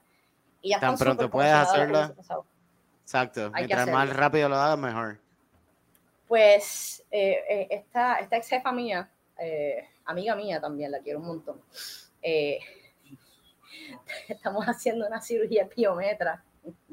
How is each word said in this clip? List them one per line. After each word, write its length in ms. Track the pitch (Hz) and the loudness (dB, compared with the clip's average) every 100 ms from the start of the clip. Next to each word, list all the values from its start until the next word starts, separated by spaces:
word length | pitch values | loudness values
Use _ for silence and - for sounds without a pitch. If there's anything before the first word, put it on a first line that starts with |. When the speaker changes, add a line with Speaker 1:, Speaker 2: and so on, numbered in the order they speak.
| _ _ _ _ _ _ | _ _ _ _ _ _
Speaker 1:
y 80 | 196 | -2
ya 100 | 202 | 0
Speaker 2:
Tan 120 | 127 | 2
Speaker 1:
están 140 | - 131 | 2 2
Speaker 2:
pronto 160 | 120 | 2
Speaker 1:
súper 60 | 120 | 0
Speaker 2:
puedas 360 | 131 147 151 139 | 2 6 6 6
Speaker 1:
como 40 | |
si 0 | |
nada 100 | 147 | 4
Speaker 2:
hacerlo. 140 | 147 151 | 4 2
Speaker 1:
hubiese 160 | 151 | 0
pasado. 320 | - - 160 - _ _ _ _ _ | -6 -10 -10 -10 _ _ _ _ _
Speaker 2:
Exacto. 360 | - 131 123 120 107 | -4 -2 -2 -4 -6
Speaker 1:
Hay 40 | 110 | -4
que 40 | 127 | -2
Speaker 2:
Mientras 180 | 123 127 | 0 2
más 160 | 131 | 2
Speaker 1:
hacerlo. 160 | 139 135 | 2 2
Speaker 2:
rápido 280 | 143 151 143 | 2 4 2
lo 60 | 135 | 2
hagas, 220 | 147 147 | 2 0
mejor. 400 | 131 113 113 107 _ _ _ _ _ _ _ _ _ _ - | -2 -4 -6 -10 _ _ _ _ _ _ _ _ _ _ 0
Speaker 1:
Pues, 760 | 226 208 202 - - - - _ | 8 10 8 4 -8 -10 -12 _
eh, 280 | 208 196 185 - | 0 2 2 0
eh, 180 | 202 - | -2 -2
esta, 460 | 208 - 247 247 233 | -6 -4 -2 0 0
esta 200 | 196 233 | -2 -4
ex 120 | - | -2
jefa 240 | 254 262 | -4 -2
mía, 380 | 247 233 180 190 _ _ - | -4 -4 -6 -8 _ _ -12
eh, 480 | 165 156 147 123 - _ - | -8 -4 -4 -6 -10 _ -10
amiga 280 | 175 214 | -6 -4
mía 240 | 208 208 156 | -4 -4 -6
también, 300 | 151 147 143 | -6 -8 -8
la 100 | 143 | -8
quiero 180 | 143 147 | -8 -10
un 60 | 170 | -10
montón. 340 | 165 151 143 _ - - - - _ | -12 -12 -16 _ -18 -16 -18 -20 _
Eh, 360 | 165 156 147 - | -2 0 0 -4
<laughs> 1700 | - - _ _ _ 135 _ _ _ _ - 320 311 247 - - - | -10 -20 _ _ _ -20 _ _ _ _ -20 -20 -20 -20 -16 -14 -12
estamos 360 | - 214 202 226 | -10 -6 -4 -4
haciendo 400 | 233 247 233 208 | -4 -4 -2 -4
una 140 | 220 | -8
cirugía 480 | - 226 220 214 190 | -4 -2 0 0 0
piometra. 760 | - 208 180 202 208 170 165 _ _ - - - | 0 0 0 -2 -2 -4 -4 _ _ -20 -20 -20